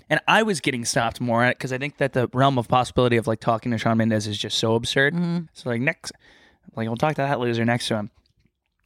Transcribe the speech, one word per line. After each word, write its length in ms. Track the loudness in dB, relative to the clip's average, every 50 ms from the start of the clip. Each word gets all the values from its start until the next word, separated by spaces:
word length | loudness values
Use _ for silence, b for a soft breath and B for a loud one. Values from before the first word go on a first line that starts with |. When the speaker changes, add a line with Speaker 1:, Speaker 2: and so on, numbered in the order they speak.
| _ -2
Speaker 1:
And 100 | -2 -2 2
I 140 | 2 2 2 2
was 160 | 2 -2 -2
getting 260 | -2 -2 -2 -2 -4
stopped 360 | -2 0 0 0 0 -2 -4
more 220 | -2 0 2 2 2
at, 160 | 2 0 -2
'cause 120 | -6 -6
I 60 | -6
think 200 | -6 -6 -8 -4
that 160 | -2 -2 0 0
the 140 | 0 0 0 2
realm 240 | 2 2 4 2
of 100 | 0 0
possibility 480 | 2 2 0 0 2 2 2 2 4 4
of, 100 | 2 2
like, 120 | 0 -4 -2
talking 320 | 0 0 0 0 0 -2
to 60 | -2
Shawn 200 | 0 2 2 2
Mendes 280 | 4 4 2 2 0 0
is 100 | -2 -6
just 200 | -6 -6 -4 -4
so 160 | -2 0 2 0
absurd. 380 | 0 0 0 0 2 2 2 0
Speaker 2:
Mm-hmm. 320 | 0 -2 -2 -2 -4 -6 -8 _
Speaker 1:
So, 160 | -12 -8 -6
like, 120 | -4 -2
next, 300 | -2 -4 -4 _ -14 -18 -18 b b b b b b b b b b b -8
like, 120 | -6 -4
we'll 100 | -4 -2
talk 180 | 0 0 0 0
to 60 | 0
that 180 | -2 -2 -2 -2
loser 240 | 0 0 0 0 0
next 240 | 0 0 0 -2 -4
to 60 | -4
him. 160 | -4 -4 -8 _ _ _ _ _ _ _ _ _ _ _ _ _ _ _